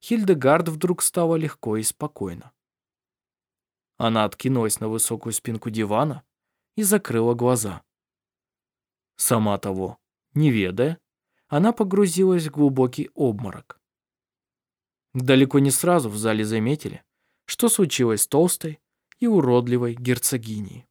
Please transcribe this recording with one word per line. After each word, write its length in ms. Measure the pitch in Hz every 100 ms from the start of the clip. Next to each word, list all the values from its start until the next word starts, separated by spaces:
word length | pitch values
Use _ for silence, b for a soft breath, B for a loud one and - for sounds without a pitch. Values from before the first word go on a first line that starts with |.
Хильдегард 640 | - 233 196 170 131 156 165
вдруг 340 | 156 180 175
стало 340 | - - 170 165
легко 400 | 156 - - 107
и 60 |
спокойно. 680 | 110 - 147 - 98 85 - _ _ _ _ _ _ _ _ _ _ _ _ _ _ _
Она 280 | 117 113
откинулась 560 | 107 - 127 131 110 -
на 80 | 110
высокую 440 | 110 110 113 117
спинку 360 | 110 - 113 120
дивана 540 | 110 107 107 151 139 _ _ _ _ _ -
и 60 |
закрыла 520 | 208 208 202 117 117
глаза. 480 | 120 120 123 110 82 _ _ _ _ _ _ _ _ _ _ _ _ _ _
Сама 420 | - 117 107 101
того 400 | 101 92 92 - _ _ _
не 160 | 147 151
ведая, 480 | 113 95 95 131 165 _ _ _ _ _
она 240 | 147 202
погрузилась 760 | 233 202 196 202 165 190 180 156
в 40 |
глубокий 600 | 147 147 131 127 123 147
обморок. 680 | - 139 104 110 - - - _ _ _ _ _ _ _ _ _ _ _ _ _
Далеко 440 | 127 127 135 135 143
не 120 | 139
сразу 380 | 131 170 175 120
в 80 | 104
зале 280 | 110 107
заметили, 580 | 107 110 110 151 - - _ _ _ _ -
что 220 | - 240
случилось 540 | - 180 - 123 107
с 40 | -
толстой 520 | 139 175 - 165 151 _ _ _ _
и 80 | 240
уродливой 680 | 208 135 123 120 123 120
герцогиней. 920 | 117 123 120 - 131 113 107 98 101 -